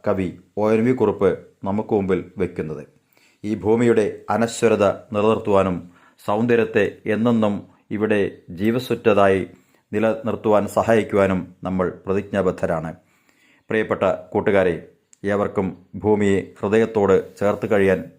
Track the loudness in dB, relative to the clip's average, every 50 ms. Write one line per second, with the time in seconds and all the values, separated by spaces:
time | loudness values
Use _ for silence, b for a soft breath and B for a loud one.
0 | -2 -2 -2 -2 -2 -6 -8 -12 _ _ _ -2 0 0 2 2 2 0 2 2
1 | 2 0 0 2 0 0 0 0 -8 -20 _ _ -6 -4 -4 -4 -2 -2 -2 -2
2 | 0 0 -2 -2 -2 -8 _ -6 -6 -6 -4 -8 -8 -8 -10 -12 -14 _ _ _
3 | b b b b b b b b -8 -8 -6 -4 0 0 2 4 4 4 4 4
4 | 2 0 -2 -8 -6 -4 -2 0 0 -2 -2 0 2 2 4 4 4 2 2 0
5 | -8 _ -4 0 2 2 2 0 0 2 2 2 2 2 -2 -4 -8 b b b
6 | b b b b -4 -4 -2 0 2 2 2 2 2 2 2 0 0 0 -2 -8
7 | _ -4 -2 0 2 2 2 2 2 0 -2 -4 -8 b b b b b -6 -4
8 | 0 0 2 0 0 -2 -4 -10 _ -18 -10 -2 -2 0 0 -2 -2 -4 -6 -2
9 | 2 2 4 4 4 4 4 2 -2 -6 b b b b b b b b -4 -2
10 | 0 0 -2 -2 -4 -6 -6 -4 0 2 2 2 2 0 -2 -2 2 2 2 0
11 | 0 0 0 2 2 2 0 -2 -4 -8 -14 _ -8 -6 -2 -2 -2 -2 -4 -8
12 | _ -4 -4 -4 -4 -4 -4 -2 -2 -2 -2 -2 -4 -4 -4 -4 -6 -8 -14 -14
13 | b b b b b b b b b b b b b _ -4 -4 -2 -2 -2 0
14 | 0 0 0 -2 -8 -4 -4 -2 0 2 2 4 4 2 0 -2 -8 -16 _ _
15 | _ _ _ _ -4 -2 -2 -2 -2 -2 -2 -4 -4 -4 -6 -10 _ _ -16 -4
16 | 0 0 2 2 4 2 2 0 0 -6 -12 -6 -4 0 2 2 2 2 0 0
17 | 2 4 4 2 2 -2 -8 -2 0 0 0 -2 -2 0 2 2 4 2 2 0
18 | -2 -12 _